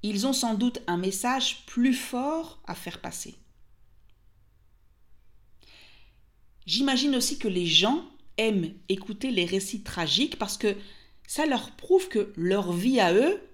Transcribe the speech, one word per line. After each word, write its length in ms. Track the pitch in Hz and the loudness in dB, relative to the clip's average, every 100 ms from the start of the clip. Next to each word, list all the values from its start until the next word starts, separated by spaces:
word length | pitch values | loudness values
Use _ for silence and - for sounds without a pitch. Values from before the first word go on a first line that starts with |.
ils 240 | 208 202 247 | -2 0 0
ont 60 | |
sans 220 | 262 240 | 2 0
doute 260 | 214 247 240 - | 2 0 -2 -4
un 100 | 175 | -2
message 680 | 185 196 240 262 254 - - | 0 -2 -2 0 -2 -4 -8
plus 260 | - 247 | 2 2
fort 680 | 254 - 247 277 320 320 - - | 2 -2 -4 -2 -4 -6 -12 -12
à 80 | |
faire 280 | 175 - - | -10 -10 -12
passer. 320 | - - - - - _ - - - - - - - _ _ _ _ _ _ _ - - - - - - - - - - - _ - _ - - | -12 -10 -12 -16 -20 _ -20 -20 -20 -20 -20 -20 -20 _ _ _ _ _ _ _ -20 -20 -20 -20 -20 -20 -20 -20 -20 -20 -20 _ -20 _ -20 -20
J'imagine 500 | - 180 277 254 285 | -4 0 2 2 2
aussi 240 | 262 240 - | 2 0 -2
que 80 | 226 | -2
les 200 | 180 170 | 0 4
gens 420 | 165 196 302 - - - - | 4 4 2 -4 -18 -12 -2
aiment 340 | 220 202 165 - - | 0 2 -2 -8 -4
écouter 420 | 196 - 208 269 | -4 -4 -6 -2
les 140 | 233 | 0
récits 380 | 180 190 196 226 | 0 0 -2 -8
tragiques 560 | - - 160 - 285 - | -8 -4 0 2 0 -2
parce 180 | 202 - | -6 -2
que 180 | 214 202 - - - - - | -2 -2 -8 -20 -20 -20 -10
ça 180 | - | -2
leur 280 | 302 254 - | 0 0 -4
prouve 360 | - - 370 370 | -16 4 4 4
que 240 | 214 - - | -2 -2 -4
leur 360 | 175 196 185 | 0 0 0
vie 280 | 175 220 262 | 0 2 4
à 120 | 185 | 6
eux 240 | 185 285 403 - | 6 4 2 -6